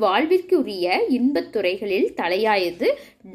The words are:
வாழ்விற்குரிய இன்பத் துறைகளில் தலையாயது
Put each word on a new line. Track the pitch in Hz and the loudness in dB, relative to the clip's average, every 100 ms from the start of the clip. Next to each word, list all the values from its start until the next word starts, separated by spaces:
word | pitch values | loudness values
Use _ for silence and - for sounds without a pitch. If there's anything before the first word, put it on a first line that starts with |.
வாழ்விற்குரிய | 208 202 311 370 - 359 220 196 175 185 453 | 2 2 2 2 2 0 0 -2 -2 0 0
இன்பத் | 247 247 277 - | 2 2 0 -2
துறைகளில் | 220 185 190 208 190 359 - | -2 -2 -2 -2 0 0 -2
தலையாயது | 175 190 220 202 175 170 320 571 - _ 190 | -2 0 2 2 0 0 -2 -2 -8 _ -6